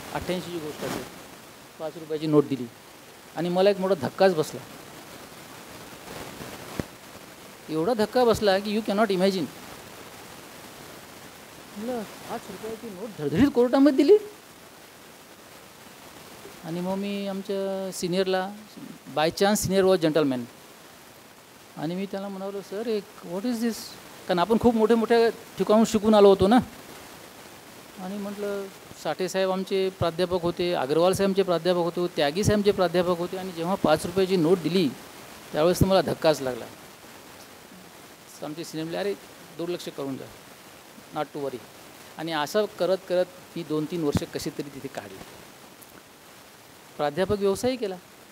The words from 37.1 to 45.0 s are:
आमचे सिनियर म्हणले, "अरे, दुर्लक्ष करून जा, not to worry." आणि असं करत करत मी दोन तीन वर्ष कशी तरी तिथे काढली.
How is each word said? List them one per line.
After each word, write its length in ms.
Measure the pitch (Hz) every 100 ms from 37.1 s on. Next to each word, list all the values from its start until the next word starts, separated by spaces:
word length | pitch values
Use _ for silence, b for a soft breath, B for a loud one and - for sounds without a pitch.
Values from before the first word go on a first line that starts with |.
| - - - - - - - - - - - - -
आमचे 200 | 151 156
सिनियर 200 | 156 156
म्हणले, 140 | 160 175
"अरे, 160 | 196 - - - - -
दुर्लक्ष 320 | 170 175 170
करून 280 | - 139 131
जा, 80 | 117 - - - - - - - - 156
not 100 | 147 151
to 80 |
worry." 160 | 135 120 - - - - - -
आणि 140 | 165
असं 340 | 156 143 214 208 -
करत 180 | 175 185 -
करत 160 | 180 180 - - 165
मी 80 |
दोन 220 | 156 156 151
तीन 180 | 175
वर्ष 200 | 147 143
कशी 260 | 165 147 160
तरी 200 | 156 147 139
तिथे 120 | 135
काढली. 300 | -